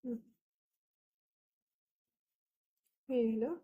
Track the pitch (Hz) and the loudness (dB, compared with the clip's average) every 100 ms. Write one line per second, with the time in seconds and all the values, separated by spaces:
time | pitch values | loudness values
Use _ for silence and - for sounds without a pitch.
0 | 254 233 - _ _ _ _ _ _ _ | -6 -8 -10 _ _ _ _ _ _ _
1 | _ _ _ _ _ _ _ _ _ _ | _ _ _ _ _ _ _ _ _ _
2 | _ _ _ _ _ _ _ _ _ _ | _ _ _ _ _ _ _ _ _ _
3 | - 254 226 220 247 339 | -2 2 2 2 -2 -4